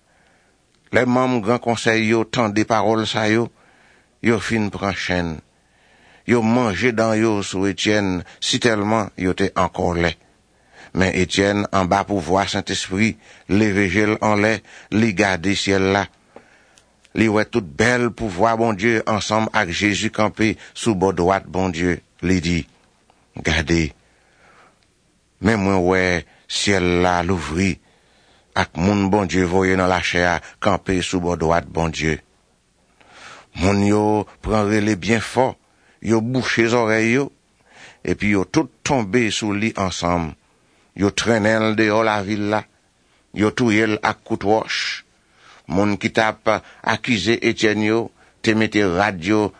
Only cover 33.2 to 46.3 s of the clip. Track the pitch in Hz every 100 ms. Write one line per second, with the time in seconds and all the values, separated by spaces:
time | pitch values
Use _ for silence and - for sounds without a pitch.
33.2 | - - - - 90 101 101 104 107 107
34.2 | 98 - - 107 104 107 104 101 90 113
35.2 | - 117 127 - _ _ _ _ 95 113
36.2 | 110 127 113 - 113 123 113 110 113 123
37.2 | 143 _ _ _ _ - - - - 87
38.2 | 101 101 90 156 139 _ - 139 101 117
39.2 | 110 - 107 101 110 - 95 - 87 87
40.2 | 80 73 _ _ _ _ _ - 98 -
41.2 | 104 113 104 113 110 107 110 107 113 107
42.2 | 95 107 104 107 - _ _ _ _ _
43.2 | _ - 107 104 123 107 110 107 - 107
44.2 | - 113 98 110 - - - - - _
45.2 | _ _ - - - 87 104 98 113 -
46.2 | 110